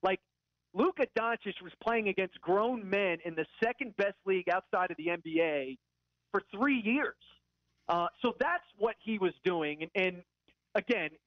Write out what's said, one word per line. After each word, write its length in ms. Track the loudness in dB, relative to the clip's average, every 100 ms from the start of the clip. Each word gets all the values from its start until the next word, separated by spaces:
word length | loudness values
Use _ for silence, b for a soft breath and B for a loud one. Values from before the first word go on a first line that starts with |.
Like, 160 | 2 0 _ _ _ _ _
Luka 340 | 0 2 2 -2 0
Doncic 440 | -2 -2 -4 -10
was 80 | -14 -8
playing 280 | -2 0 0
against 300 | 0 -2 -4
grown 480 | 0 2 2 0 -2
men 300 | 0 2 0 -4
in 100 | -4
the 100 | -6 -2
second 320 | -2 -2 -8 -2
best 220 | -2 -2 0
league 240 | 0 2
outside 420 | -2 0 -2 0
of 60 | -2
the 120 | -4
N 120 | -4
B 160 | -2 0
A 360 | 2 0 -4 -10 _ _ _ _ _
for 100 | -6 -6 -2
three 240 | 2 2 2
years. 300 | 0 0 -6 -20 _ _ _ _ _ -4
Uh, 180 | 0 0 _
so 120 | -4 0
that's 240 | 0 0 -4 _
what 180 | -2 -2
he 140 | -6 0
was 160 | 0 0
doing. 380 | -2 0 -2 -4
And, 240 | -6 0 0
and 180 | -2 -16 _ _ _ _ -4
again 340 | 0 -2 -2 -8